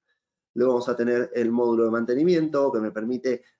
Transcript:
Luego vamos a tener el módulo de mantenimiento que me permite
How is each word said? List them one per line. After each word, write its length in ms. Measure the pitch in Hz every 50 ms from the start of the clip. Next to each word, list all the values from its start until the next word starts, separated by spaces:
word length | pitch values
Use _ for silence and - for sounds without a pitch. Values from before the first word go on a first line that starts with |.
| _ _ _ _ _ _ _ _ _ _ _
Luego 180 | 117 123 131 127
vamos 160 | 120 120 131
a 60 | 123
tener 340 | - 117 120 123 123 123 123 -
el 160 | 120 117 113
módulo 340 | 117 120 120 120 117 113 117
de 60 | 113
mantenimiento 800 | 113 117 117 110 123 135 156 180 180 160 156 151 151 143 139 135
que 80 | 113 113
me 120 | 110 107
permite 520 | 104 110 110 117 127 123 - 131 123 117 - _ _